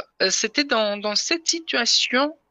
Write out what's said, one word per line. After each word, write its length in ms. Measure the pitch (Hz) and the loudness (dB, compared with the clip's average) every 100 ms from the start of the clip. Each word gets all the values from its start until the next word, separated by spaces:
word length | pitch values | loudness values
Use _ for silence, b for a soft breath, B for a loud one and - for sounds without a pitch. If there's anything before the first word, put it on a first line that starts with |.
| - _ | -2 _
euh, 80 | 190 | 0
c'était 340 | - 214 294 | 0 0 -2
dans, 340 | 285 233 208 208 | 0 0 0 -2
dans 180 | 208 208 | -2 -2
cette 320 | - 330 330 | -2 -2 -2
situation 880 | 339 330 254 233 - - 247 294 311 _ | -4 -2 -2 2 2 2 2 0 -4 _